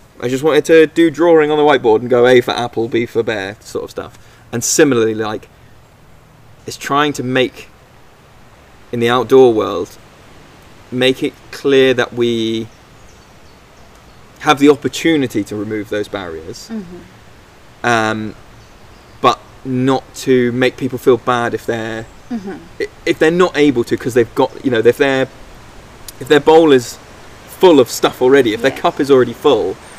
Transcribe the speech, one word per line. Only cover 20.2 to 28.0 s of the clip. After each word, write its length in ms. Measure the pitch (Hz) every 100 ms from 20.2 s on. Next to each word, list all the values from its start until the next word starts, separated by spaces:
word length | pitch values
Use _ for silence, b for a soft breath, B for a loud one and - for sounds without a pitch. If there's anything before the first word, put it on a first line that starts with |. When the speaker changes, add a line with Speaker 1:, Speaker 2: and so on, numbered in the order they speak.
| -
Speaker 1:
to 240 | 127 123
make 240 | 120 127 -
people 220 | 131 123
feel 200 | - 120
bad 340 | - 120 117
if 140 | 110 -
they're 400 | 117 110 113 113 - -
Speaker 2:
Mm-hmm. 240 | 240 190 156 - -
Speaker 1:
i-, 60 | - -
if 140 | - -
they're 120 | 160
not 240 | 175 180 143
able 260 | 147 120
to, 100 | 117 120
'cause 180 | 135
they've 200 | 120 110
got, 300 | - 131 -
you 60 | 135
know, 80 | 117
if 180 | 117 -
their, 320 | 139 135 131 - - - - - - - - -
if 100 | 131
their 120 | 147
bowl 320 | 147 160 160
is 240 | 131 120 - - - - - - -
full 180 | 185 147
of 120 | 120
stuff 320 | -